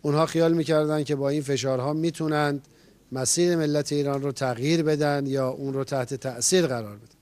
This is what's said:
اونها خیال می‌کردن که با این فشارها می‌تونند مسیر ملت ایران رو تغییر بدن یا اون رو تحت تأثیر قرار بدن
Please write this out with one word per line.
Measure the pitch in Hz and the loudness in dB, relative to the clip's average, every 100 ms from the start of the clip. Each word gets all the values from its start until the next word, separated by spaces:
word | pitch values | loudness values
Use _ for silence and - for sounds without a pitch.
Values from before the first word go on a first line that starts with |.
اونها | 151 147 160 | 0 2 2
خیال | 165 165 | 2 2
می‌کردن | 165 165 156 151 151 | 2 2 2 2 0
که | 139 143 | -2 -2
با | 139 | 0
این | 147 | -2
فشارها | 135 135 131 131 131 | -2 -2 0 -2 -2
می‌تونند | 151 165 - 156 151 147 143 - _ - _ _ | -2 -2 -2 -2 2 0 -2 -8 _ -20 _ _
مسیر | 131 131 - 175 170 | -4 -2 2 2 2
ملت | 151 147 143 | 2 0 0
ایران | 147 143 139 | 0 0 -2
رو | 139 | -4
تغییر | 131 135 117 139 165 | -2 -2 -2 0 2
بدن | 156 151 147 143 139 | 2 2 2 0 0
یا | 135 131 | 0 -2
اون | 135 139 | -2 -4
رو | 135 | -4
تحت | 131 135 123 | -2 -4 -4
تأثیر | 135 135 120 120 185 160 | -6 -8 -2 2 4 4
قرار | 123 107 104 | 0 -6 -12
بدن | - _ | -20 _